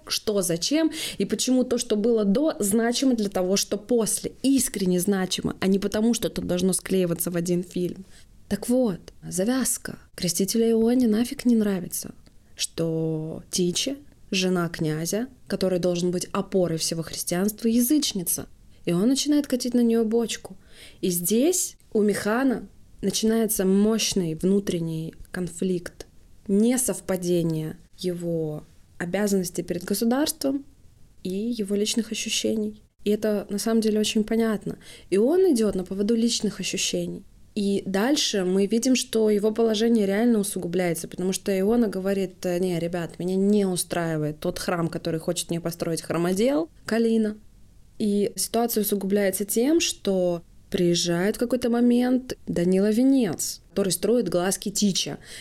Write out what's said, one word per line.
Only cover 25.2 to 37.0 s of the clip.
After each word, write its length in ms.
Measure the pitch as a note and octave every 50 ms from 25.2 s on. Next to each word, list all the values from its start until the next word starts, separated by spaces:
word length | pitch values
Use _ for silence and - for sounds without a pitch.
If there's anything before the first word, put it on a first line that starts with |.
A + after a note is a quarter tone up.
| - -
конфликт, 720 | - F3+ F3+ F3 - - G3 F#3 F#3 E3+ E3+ - - - - - _ - - - - - - -
несовпадение 1300 | G3 G3+ A3 A#3 C4 B3+ - - F#3+ F#3+ - - F#3+ F3+ F3+ F3 F3+ E3+ E3 E3+ D#3+ D#3 D#3 D#3 F3 - - - - -
его 640 | - F3+ F3 F3 E3+ E3+ E3+ E3 D#3+ D3+ D3+ D3+ - - - - - _ - -
обязанностей 640 | F3 F3 E3+ G3 G#3 G3+ G3 F#3+ F3+ E3+ - - E3
перед 200 | - F3 F3 F#3
государством 840 | - G3+ G3+ A#3 A#3 B3 C4+ D4+ D#4+ - - - C4+ C4+ C#4 C#4 - - - - - - - - - - - -
и 60 | F#3
его 460 | F#3 G3 G#3+ A#3 B3 A3+ G3+ G3 G3+
личных 360 | G3+ G#3 G#3+ - A#3 G#3+ -
ощущений. 720 | G#3+ - - A3 - - - G#3+ A3 A3 G#3+ G#3+ G#3+ - - _ _ _ -
И 60 | G#3
это 340 | G#3 G#3+ - G#3+ G#3 G3+ - -
на 100 | G#3 G3+
самом 220 | - A3+ A3+ A3+
деле 180 | G#3+ A3 G#3 G#3+
очень 240 | G#3+ G#3+ - A3 G#3
понятно. 540 | G#3+ A#3 A3+ A3+ A3+ G#3+ G3+ - E3+ D#3+ - - - - - - -
И 80 | F3 G3
он 240 | A3 C4 E4 F#4 F#4+ F#4 C#4+
идет 220 | A3 A3 G3+ F#3
на 80 | F#3 F3+
поводу 320 | - F#3+ G3 G#3 G#3 A#3
личных 440 | A3+ A3+ A#3 A3+ - - G3+ F#3 -
ощущений. 640 | F#3 - - F#3+ - - - F3